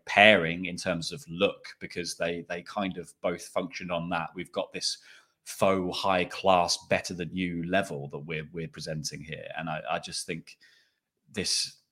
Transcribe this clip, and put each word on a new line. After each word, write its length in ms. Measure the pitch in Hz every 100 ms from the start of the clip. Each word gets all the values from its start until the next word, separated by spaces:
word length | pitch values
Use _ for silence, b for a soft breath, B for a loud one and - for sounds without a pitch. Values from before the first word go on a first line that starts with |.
| -
pairing 600 | - 107 101 82 85 90
in 100 | 87
terms 380 | 92 85 80
of 100 | 82 -
look, 380 | 85 98 - - -
because 380 | 95 90 87 -
they, 260 | 85 85 85
they 120 | 87
kind 340 | 85 104 95 87
of 160 | 82 -
both 220 | 95 87
function 460 | - 98 90 - 90
on 200 | 85 85
that. 220 | 85 80 90
We've 160 | 85
got 220 | - -
this 240 | 92 - - b b b b -
faux 520 | - 98 95 90 87
high 280 | 98 92 87
class, 520 | - 95 90 85 - -
better 240 | 92 -
than 200 | 87 82
you 300 | 92 90 85
level 460 | 85 95 98 73 71
that 100 | 73
we're, 280 | 76 78 76
we're 160 | 85 80
presenting 560 | 82 80 78 71 76
here. 240 | 76 76 - -
And 120 | 80
I, 120 | 78 -
I 100 | 85
just 280 | 87 80 -
think 300 | 82 - - - _ _ _ _ _ _
this 460 | 104 85 - - - _